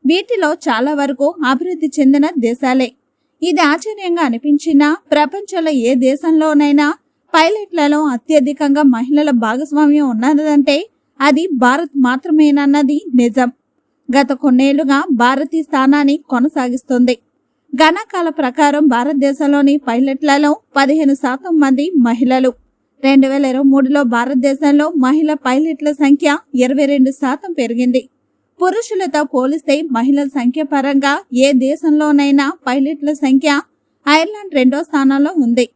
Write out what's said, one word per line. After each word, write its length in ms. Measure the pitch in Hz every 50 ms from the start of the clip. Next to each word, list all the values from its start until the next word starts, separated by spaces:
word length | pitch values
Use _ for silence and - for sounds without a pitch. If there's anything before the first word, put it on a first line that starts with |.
| _
వీటిలో 480 | 269 320 370 403 - 494 427 294 196 311
చాలా 400 | 359 - 311 240 220 247 285 302
వరకు 400 | 285 285 277 277 - 277 294 - 359 311
అభివృద్ధి 440 | 254 269 254 339 370 359 330 311 302 - -
చెందిన 280 | 285 262 277 294 277 320 349 320
దేశాలే. 540 | 226 226 240 240 - 262 254 262 254 240 _ _ _ _ _ _ _ _ _ _ -
ఇది 180 | 349 339 330
ఆశ్చర్యంగా 600 | 339 294 294 339 349 427 427 415 392 359 339 339 330
అనిపించినా 760 | 262 233 233 - 294 294 294 - 320 311 277 294 294 311 359 _ _
ప్రపంచంలో 600 | - - - 269 294 403 403 - - 359 330 320
ఏ 240 | 302 262 226 233 269
దేశంలోనైనా 1000 | 254 254 254 269 285 - 339 320 311 311 311 302 294 294 294 285 294 294 285 - _ _ _ _ _ _ _ -
పైలట్లలో 680 | 330 311 330 415 427 415 381 339 339 294 285 294 294 311
అత్యధికంగా 760 | 294 254 233 _ _ 311 302 262 277 294 - 311 285 277 285 302
మహిళల 480 | 277 247 226 247 254 294 294 302 302
భాగస్వామ్యం 800 | 269 240 220 220 220 254 302 302 302 285 302 294 294 302 294 269
ఉన్నదంటే 800 | 240 220 233 269 302 285 302 311 294 285 269 294 285 294 381 453 _ _ _ _ _ _
అది 280 | 269 285 294 294 330 392 320
భారత్ 360 | 247 240 247 254 302 339 294 _
మాత్రమేనన్నది 1080 | 277 254 247 254 262 _ 359 311 311 302 294 285 285 285 277 277 294 294 262 294 294 - 359 247
నిజం. 380 | 247 240 240 220 262 254 247 254 _ _ _ _ _ _ _ _ _ _ - 240
గత 160 | 269 277 269 277
కొన్నేళ్లుగా 720 | 254 - 294 254 247 269 277 277 285 320 269 277 277 339 392 294
భారత్ 440 | 220 240 247 262 277 311 294 -
ఈ 60 | 320 302
స్థానాన్ని 540 | - - 277 262 269 285 294 285 277 277
కొనసాగిస్తుంది. 1000 | 302 _ _ 269 240 247 311 - 302 254 247 240 254 - _ 262 247 247 247 247 - _ _ _ _ _ _ _ _ _ _ 285
గణాంకాల 520 | 247 311 311 330 381 453 _ - 370 339 330
ప్రకారం 580 | 302 320 294 254 247 311 302 294 285 294 302
భారతదేశంలోని 920 | 302 247 233 247 277 311 285 262 277 277 269 311 285 285 285 285 277 277
పైలట్లలో 800 | 294 285 - 233 233 269 277 269 269 311 294 277 285 302 294 302 - _ _ _
పదిహేను 380 | 277 277 262 294 311 320 277 277
శాతం 460 | 269 - 254 254 269 370 381 339 311
మంది 300 | 285 269 262 247 285 349 381 302
మహిళలు. 540 | 240 240 233 226 247 247 254 262 262 254 247 _ _ _ _ _ _ _ _ _ -
రెండు 220 | 269 277 269 269
వేల 180 | 269 269 277 285
ఇరవై 180 | 262 254 254 285
మూడులో 400 | 277 269 277 262 262 285 285 285
భారతదేశంలో 920 | 240 226 233 240 269 285 262 247 277 277 269 311 285 285 294 294 311 359
మహిళా 380 | 311 254 254 285 302 320 302 302
పైలట్ల 580 | 294 _ 254 254 269 311 320 320 - 294 294 294
సంఖ్య 460 | 277 294 277 285 285 - 294 285 320 - _ -
ఇరవై 300 | 254 247 254 254 262 294
రెండు 260 | 277 285 285 262 262
శాతం 420 | 269 - - 254 269 294 - 392 339
పెరిగింది. 560 | 311 247 226 233 233 247 247 240 254 254 - _ _ _ _ _ _ _ _ _ _ 359
పురుషులతో 640 | 370 381 440 466 - 440 381 381 339 262 302 302
పోలిస్తే 580 | 285 - 262 254 269 294 320 - - 277 294 330
మహిళల 440 | 320 262 226 240 262 277 285 285
సంఖ్య 360 | 269 - 277 240 247 254 311 311
పరంగా 640 | 294 302 277 262 277 285 277 269 277 285 330 403 _ 254
ఏ 180 | 247 262 277 285
దేశంలోనైనా 1000 | 254 254 262 294 302 - 311 294 302 302 302 302 285 285 285 277 277 277 269 381 - _
పైలట్ల 460 | - 247 277 269 285 320 294 285 285 302
సంఖ్య 480 | 285 285 262 262 269 269 302 285 277 - _ _ _ _ _ _ _ _ 277
ఐర్లాండ్ 460 | 294 311 330 403 427 415 415 392 330
రెండో 280 | 277 254 254 254 285 330
స్థానంలో 480 | 330 - 294 277 269 269 277 285 302 392
ఉంది. 320 | 330 269 233 240 233 247 233 _